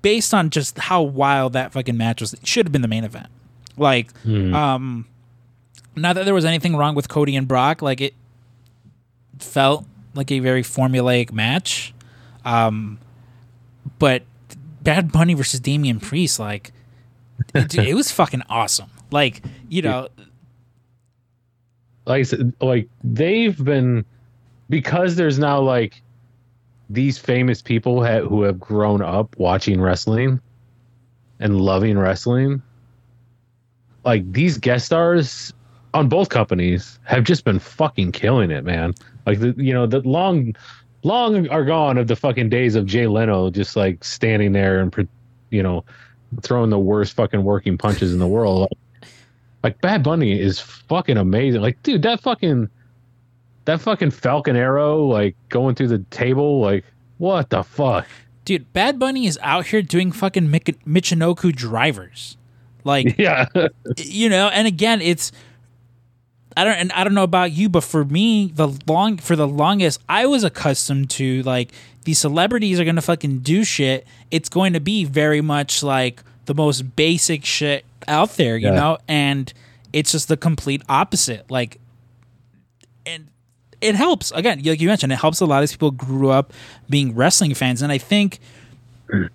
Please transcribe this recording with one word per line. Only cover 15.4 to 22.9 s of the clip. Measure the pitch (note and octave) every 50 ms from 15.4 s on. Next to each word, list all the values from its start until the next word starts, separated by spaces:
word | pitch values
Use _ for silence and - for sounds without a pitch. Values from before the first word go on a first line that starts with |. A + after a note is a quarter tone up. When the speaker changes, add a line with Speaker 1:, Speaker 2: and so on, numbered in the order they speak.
| C3 - - C3
Speaker 1:
Damian | B2 C#3 C#3 D3 D3 C3+ A#2+ G#2+
Priest, | - - - D#3 F3+ D3 - -
like, | A2+ G#2 G#2 G2+ - - - - - - - _ _ _ _ _ _ _ _ - - - -
it, | C#3+ B2+ - -
Speaker 2:
<laughs> | -
Speaker 1:
it | G#2 A#2+ D3+
was | A#3 D4 - -
fucking | - F3 - - B2+ B2 -
awesome. | G#2+ A#2 A2+ - - - G2+ - - - - - C#3+
Like, | C#3+ D3 B2+ A#2 - - - - - - -
you | F3 F#3 E3
know. | C#3+ C3 B2+ C3 - _ - G2 - _ _ _ _ _ _ _ _ _ _ _ _ _ _ _ _ _ _ _ _ _ _ _ _ _ _ _ _ _ _ _ _ _ _ _
Speaker 2:
Like | - B2+ C#3
I | C3
said, | B2+ - - B2+ B2 B2 _
like, | - C3 B2+ A#2+ G#2+ -